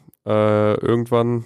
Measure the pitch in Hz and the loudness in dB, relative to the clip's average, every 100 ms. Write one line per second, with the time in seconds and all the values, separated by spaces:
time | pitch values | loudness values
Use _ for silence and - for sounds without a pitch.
0 | _ _ - 107 107 107 107 104 - 120 | _ _ -4 0 2 2 0 0 0 -2
1 | 120 120 117 120 | 0 0 0 -4